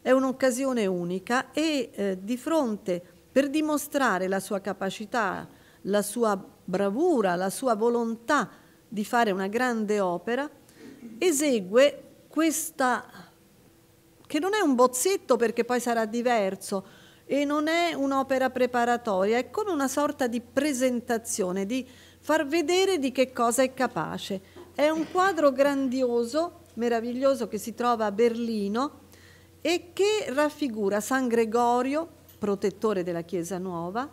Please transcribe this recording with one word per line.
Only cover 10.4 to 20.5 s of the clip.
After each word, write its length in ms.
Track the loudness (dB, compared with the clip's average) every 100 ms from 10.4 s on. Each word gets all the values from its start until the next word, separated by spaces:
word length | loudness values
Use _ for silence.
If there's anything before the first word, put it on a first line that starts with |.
| -4 -10 -20 -20 -20 -20 -18 -2
esegue 840 | 2 2 2 0 2 4 4 2 -16 -20 -10
questa, 760 | 0 0 0 -6 -2 -2 -2 -6 -20 -20 _ _ _ -20 _ _ _ _ _ -6
che 120 | -4
non 160 | -2
è 60 | 0
un 140 | 2
bozzetto 640 | 4 4 4 0 0 2 2
perché 280 | 2 0
poi 140 | -2 -2
sarà 280 | 0 -2 -2
diverso, 920 | -2 0 2 0 -4 -6 -6 -6 -20 -20 -20 -4
e 180 | 0
non 240 | 0 0 0
è 240 | 0 0
un'opera 580 | 0 0 0 0 0 0
preparatoria, 880 | 0 0 2 2 0 0 0 2 2
è 120 | 0
come 200 | -4 -2
una 160 | 0 0
sorta 400 | 0 -2 0 -2
di 140 | -2
presentazione, 1200 | -2